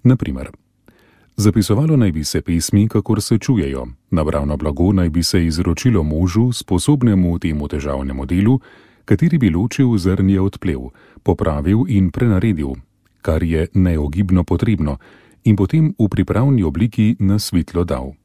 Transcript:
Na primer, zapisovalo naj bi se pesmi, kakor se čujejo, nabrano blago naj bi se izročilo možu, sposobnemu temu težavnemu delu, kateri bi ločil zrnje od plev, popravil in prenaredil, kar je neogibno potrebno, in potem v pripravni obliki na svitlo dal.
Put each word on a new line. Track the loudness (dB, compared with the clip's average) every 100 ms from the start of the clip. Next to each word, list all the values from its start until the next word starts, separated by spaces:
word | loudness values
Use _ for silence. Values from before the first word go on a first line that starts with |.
Na | 4 2
primer, | 0 -8 -12 -18 _ _ _ _ _ _ _ 0
zapisovalo | 2 2 0 0 2 2
naj | 2
bi | 0
se | -4 -4
pesmi, | -2 -2 2 2 2
kakor | 0 0 -2
se | 0 -2
čujejo, | 2 0 0 -6 -10 -14 _
nabrano | -2 0 -2 -2 -2
blago | -4 0 2
naj | 2 2
bi | 0
se | 0 0 0
izročilo | 0 -2 0 2 2
možu, | 0 0 0 2 0
sposobnemu | -2 -2 -2 2 2 2 2 2 -2
temu | -2 -4 -4
težavnemu | -6 -4 -6 -6 -8 -2
delu, | 0 2 2 -2 -20 _ _
kateri | -2 2 2 2
bi | 2
ločil | 0 -2 0 0 2
zrnje | 0 2 2 2
od | 0 -4
plev, | -6 -6 -10 _ _ -6
popravil | -2 0 0 -2 0 0 2
in | 0 0
prenaredil, | 0 0 0 0 -2 -6 -8 -16 _ _ _
kar | -4 -2
je | 0 -2 0
neogibno | 0 0 0 -4 -4 0 0
potrebno, | 0 -2 0 0 -2 -6 -12 -20 _ _
in | 0 2
potem | 2 2 0 0
v | -2
pripravni | 0 -2 0 2 2
obliki | 0 -2 -2 0 0 2
na | 0 0
svitlo | -2 -4 -2 -4
dal. | -4 -4 -8 -16